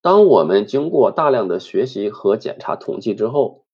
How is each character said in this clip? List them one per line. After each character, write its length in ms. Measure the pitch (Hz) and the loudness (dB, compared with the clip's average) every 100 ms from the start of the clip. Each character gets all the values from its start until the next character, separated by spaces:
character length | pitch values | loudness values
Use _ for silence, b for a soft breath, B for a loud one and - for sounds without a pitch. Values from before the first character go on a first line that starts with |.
当 260 | 170 202 202 | 2 4 6
我 180 | 113 | 6
们 220 | 78 98 104 | 4 0 0
经 220 | 139 151 | -4 -2
过 220 | 185 107 | 0 0
大 200 | 180 151 | 2 0
量 160 | 127 95 | 0 -2
的 140 | 87 | -6
学 260 | - 95 127 | -6 -6 -4
习 240 | 104 104 | -4 -8
和 260 | 104 101 107 | -4 -2 -2
检 220 | - - | -4 -12
查 160 | - | -10
统 260 | - - 117 | -10 -8 -8
计 140 | 110 | -6
之 140 | 98 107 | -4 -4
后 360 | 139 120 - _ | -2 -4 -6 _